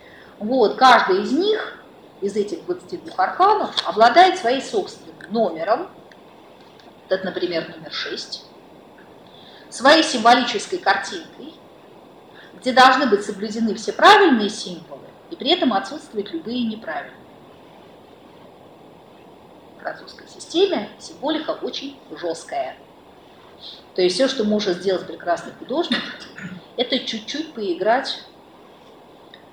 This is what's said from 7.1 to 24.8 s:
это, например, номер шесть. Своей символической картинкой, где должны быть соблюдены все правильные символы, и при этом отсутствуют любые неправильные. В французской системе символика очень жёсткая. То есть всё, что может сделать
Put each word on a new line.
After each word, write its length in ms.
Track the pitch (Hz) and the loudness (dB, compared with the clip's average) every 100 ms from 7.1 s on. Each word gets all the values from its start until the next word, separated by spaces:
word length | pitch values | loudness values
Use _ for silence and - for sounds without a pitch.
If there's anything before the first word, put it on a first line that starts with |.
это, 120 | 190 | -4
например, 440 | 185 175 175 165 - | -4 -6 -4 -4 -6
номер 240 | - 156 | -14 -14
шесть. 540 | - - - - - - - - - - - - - - - - - - | -10 -8 -10 -12 -16 -18 -20 -20 -20 -20 -20 -20 -20 -20 -20 -20 -20 -18
Своей 340 | - 254 320 | 2 6 6
символической 760 | 320 247 220 254 247 202 - 180 | 4 2 4 4 4 -4 -6 -4
картинкой, 760 | - 196 - 180 - - 269 - - - - - - - - - - | 0 0 -2 -10 -14 -18 -20 -20 -20 -20 -20 -20 -20 -20 -20 -20 -20
где 180 | - 254 | -8 0
должны 340 | 254 254 262 269 | 6 8 6 2
быть 180 | 202 | 2
соблюдены 500 | - 190 214 220 226 | 0 -8 -8 -4 -4
все 180 | 190 - | -2 -6
правильные 560 | - 330 415 370 240 202 | 4 8 8 6 4 0
символы, 560 | - 190 165 - - - - - | -4 -10 -12 -14 -18 -20 -20 -20
и 60 | 175 | -8
при 140 | 240 | -2
этом 220 | 349 277 | 0 2
отсутствуют 600 | 196 - 302 - 220 202 | 0 -4 -12 -10 -10 -8
любые 320 | 339 214 247 | -8 -8 -4
неправильные. 500 | 226 214 - 147 139 - - - - - - - - - - - - - - - - - - - - - - - - - - - | -4 -6 -8 -10 -10 -18 -20 -20 -20 -20 -20 -20 -20 -20 -20 -20 -20 -20 -20 -20 -20 -20 -20 -20 -20 -20 -20 -20 -20 -20 -20 -14
В 40 | |
французской 460 | - - - - - | -14 -12 -18 -20 -20
системе 600 | - - 330 392 285 208 - | -20 -6 2 2 2 -6 -14
символика 520 | - - 277 311 - | -20 -10 -6 -4 -4
очень 500 | 156 294 - 269 - - | -6 -8 -10 -12 -16 -18
жёсткая. 680 | 156 175 165 - 143 131 - - - - - - - - - - - - | -10 -8 -8 -8 -8 -8 -10 -20 -20 -20 -20 -20 -20 -20 -20 -20 -20 -10
То 80 | - | 0
есть 140 | 180 180 | 0 2
всё, 100 | 262 | 0
что 160 | - | 0
может 340 | 208 214 202 | 0 0 0
сделать 280 | 175 | -2